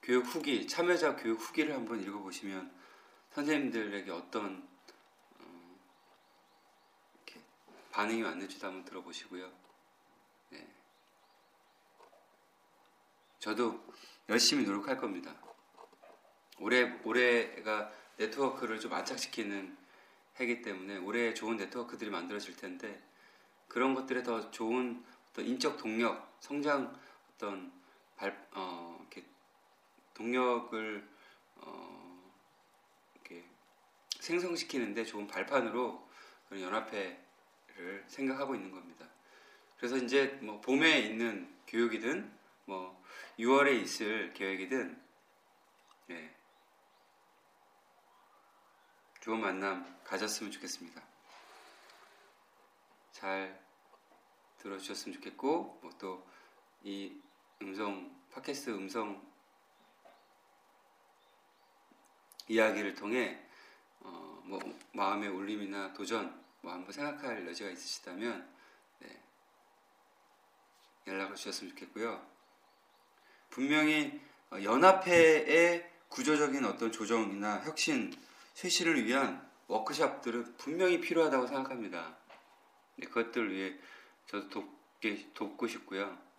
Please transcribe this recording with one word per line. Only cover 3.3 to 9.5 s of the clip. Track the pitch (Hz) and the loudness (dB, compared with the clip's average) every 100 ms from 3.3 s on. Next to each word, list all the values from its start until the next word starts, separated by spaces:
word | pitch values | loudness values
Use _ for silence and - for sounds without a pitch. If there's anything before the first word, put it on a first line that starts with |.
선생님들에게 | - 147 151 131 113 107 101 92 | -4 2 2 2 0 -2 -4 -6
어떤, | 85 87 113 101 92 - - - - - _ _ - | -8 -4 -4 -4 -8 -14 -20 -20 -20 -20 _ _ -20
어, | - 87 87 92 _ _ _ - _ _ _ _ _ _ _ _ _ _ | -20 -20 -20 -20 _ _ _ -20 _ _ _ _ _ _ _ _ _ _
이렇게 | - - - _ - - - | -20 -20 -20 _ -20 -20 -6
반응이 | - 107 113 | -2 2 2
왔는지도 | 104 82 95 - 98 | 0 -2 -8 -8 -8
한번 | 92 90 | -8 -10
들어보시고요. | 92 87 85 - 90 92 | -12 -10 -12 -10 -12 -12